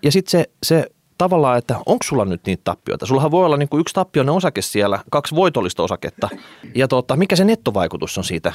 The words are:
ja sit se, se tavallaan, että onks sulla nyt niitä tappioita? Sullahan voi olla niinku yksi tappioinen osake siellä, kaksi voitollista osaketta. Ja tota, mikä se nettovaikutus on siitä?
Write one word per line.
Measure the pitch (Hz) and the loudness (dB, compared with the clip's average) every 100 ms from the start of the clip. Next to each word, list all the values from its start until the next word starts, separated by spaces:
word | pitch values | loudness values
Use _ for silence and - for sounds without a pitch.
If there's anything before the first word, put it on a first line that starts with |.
ja | 147 | 2
sit | 185 185 | 0 2
se, | 175 156 - | 0 0 -4
se | - 160 131 _ _ - | 0 0 0 _ _ -4
tavallaan, | 180 180 139 123 | 0 2 4 2
että | - 120 - | 0 -6 0
onks | 240 - | -2 0
sulla | 139 | 0
nyt | 98 85 98 | 0 -2 -4
niitä | 90 | -4
tappioita? | - - - - 101 | -4 -6 -6 -6 0
Sullahan | 135 151 | 0 2
voi | 170 | 2
olla | 175 143 | 4 2
niinku | 143 147 | 0 0
yksi | 165 | -2
tappioinen | - 185 - 135 | -2 -2 0 2
osake | 175 175 117 | 2 0 -2
siellä, | - 104 101 101 - | -4 0 2 0 -2
kaksi | 143 - | -4 -2
voitollista | 151 185 127 90 - | 2 2 2 -2 -2
osaketta. | 87 95 - - 104 - - - - | -2 -2 -8 -6 -6 -8 -20 -20 -8
Ja | 123 131 | -2 0
tota, | 127 - 131 | 0 0 0
mikä | 196 180 | 2 4
se | |
nettovaikutus | 196 226 - 101 85 - - - | 4 2 0 0 -2 -4 -8 -6
on | |
siitä? | 92 85 85 | -6 -4 -4